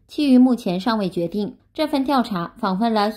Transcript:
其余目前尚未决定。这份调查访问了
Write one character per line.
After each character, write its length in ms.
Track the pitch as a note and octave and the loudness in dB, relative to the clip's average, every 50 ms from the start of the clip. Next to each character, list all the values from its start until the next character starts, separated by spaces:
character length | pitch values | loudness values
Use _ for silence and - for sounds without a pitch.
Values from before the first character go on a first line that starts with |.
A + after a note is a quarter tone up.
| _ _ | _ _
其 240 | - - D4+ C#4 | -6 -2 2 4
余 60 | B3+ B3 | 6 6
目 180 | B3+ B3+ B3 | 6 6 4
前 240 | A3+ - G3 F3 F#3 | 0 -2 -4 -4 -4
尚 180 | F#3 A#3+ A3+ A3 | -2 -2 -2 -2
未 120 | G3+ F3 | -2 -4
决 180 | - F3 E3+ E3+ | -4 -4 -4 -4
定。 260 | - G#3 G#3 B3 - - _ _ _ | -4 -4 -6 -6 -8 -12 _ _ _
这 120 | - D#4 | -6 -4
份 200 | D4+ D4+ C4+ C4+ | -2 -2 -2 -2
调 180 | D4+ C#4+ C4 A#3+ | 0 0 0 0
查 300 | - G#3 F3 E3+ - - - | 0 -4 -6 -6 -8 -8 -6
访 220 | - G3 F#3 F#3 | -4 -2 -2 0
问 140 | A#3 A#3 A3 | 0 0 2
了 180 | G#3+ G3+ G#3+ A3 | 2 0 0 0